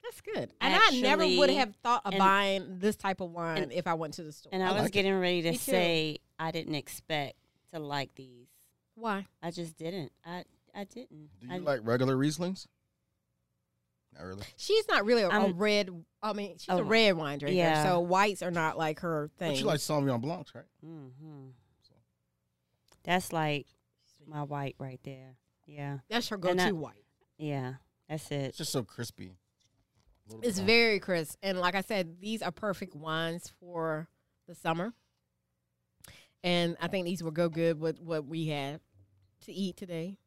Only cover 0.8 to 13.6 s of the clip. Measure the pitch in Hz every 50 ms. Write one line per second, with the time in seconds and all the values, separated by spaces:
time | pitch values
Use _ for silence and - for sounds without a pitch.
0.8 | 440 427 285 247 247 254 294 - 330 320 359 - - 269 285 285 262 214 202 _
1.8 | _ 233 240 240 - 202 190 196 190 190 196 196 202 196 196 196 185 - 190 180
2.8 | 185 214 208 - - 196 190 - 190 175 170 170 170 165 160 - 185 143 120 180
3.8 | 170 180 170 160 165 151 151 - 170 151 147 - - - 190 185 185 185 185 208
4.8 | - 226 190 202 190 196 190 190 180 180 180 175 160 165 165 240 - - 220 185
5.8 | 180 170 170 160 156 156 151 - _ _ _ _ 160 160 156 165 - - 156 147
6.8 | - - - - - _ 160 147 143 127 - _ _ _ _ _ _ _ - 165
7.8 | 151 143 143 143 135 - _ - 135 131 123 120 123 _ _ _ _ _ _ _
8.8 | _ _ _ - 226 226 202 196 196 - _ _ - 170 170 175 170 165 160 -
9.8 | 160 165 185 196 147 - _ _ _ 165 175 180 - _ _ _ _ _ _ 202
10.8 | 202 190 - 226 262 - - 151 151 151 - - 120 123 180 185 - 147 139 123
11.8 | 107 113 120 123 131 131 135 131 135 151 151 151 180 180 190 - - _ _ _
12.8 | _ _ _ _ _ _ _ _ _ _ _ _ _ _ _ _